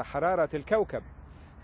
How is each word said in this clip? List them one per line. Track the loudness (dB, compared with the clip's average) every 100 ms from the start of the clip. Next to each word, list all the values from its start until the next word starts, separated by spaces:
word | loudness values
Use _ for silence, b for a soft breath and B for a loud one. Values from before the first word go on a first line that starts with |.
حرارة | -2 0 2 4 2
الكوكب، | 0 2 2 2 -2 -8 -16 -18 B B B